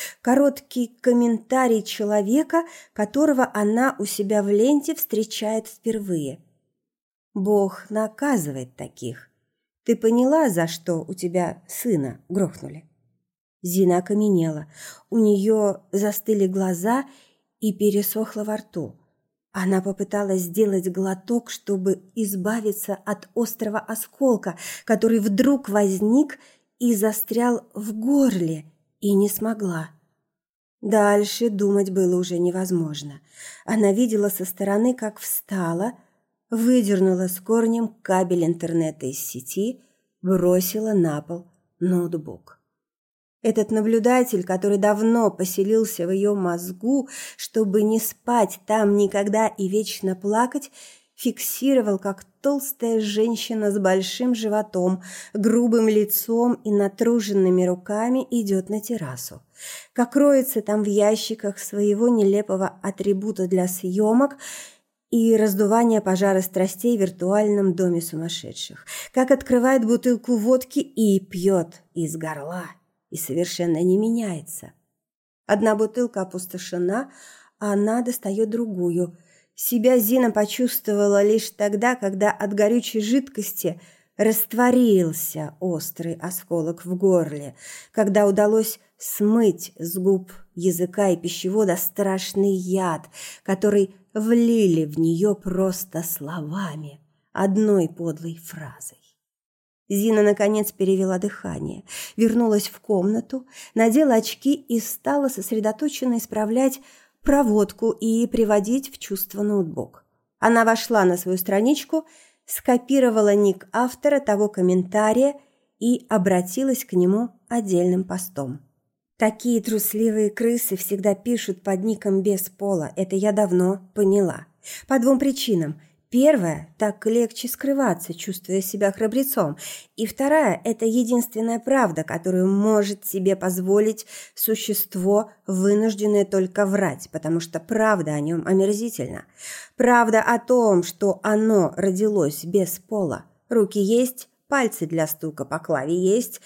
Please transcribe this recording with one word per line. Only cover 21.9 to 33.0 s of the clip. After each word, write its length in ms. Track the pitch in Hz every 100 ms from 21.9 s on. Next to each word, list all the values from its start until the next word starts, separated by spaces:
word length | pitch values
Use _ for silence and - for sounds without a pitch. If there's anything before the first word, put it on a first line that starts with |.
| 185 -
избавиться 800 | 233 208 196 180 226 214 202 -
от 340 | 196 - 196 -
острого 440 | - 226 - 214 208
осколка, 800 | - 220 - - 269 226 - 170 - -
который 360 | - 220 226 226
вдруг 480 | 208 196 262 277 269
возник 680 | 208 202 190 208 247 294 - _ _ _ -
и 160 | 240
застрял 760 | 220 214 214 - 226 240 240 -
в 180 | - 214
горле, 720 | 214 233 285 269 196 165 156 - _ _ _
и 120 | 202
не 140 | 196 202
смогла. 600 | 202 220 220 196 165 160 _ _ _ _ _ _ _ _ _
Дальше 680 | 214 214 202 202 208 - 233
думать 420 | 202 202 202 196
было 260 | 190 185 180
уже 220 | 180 175
невозможно. 840 | 175 185 185 180 160 147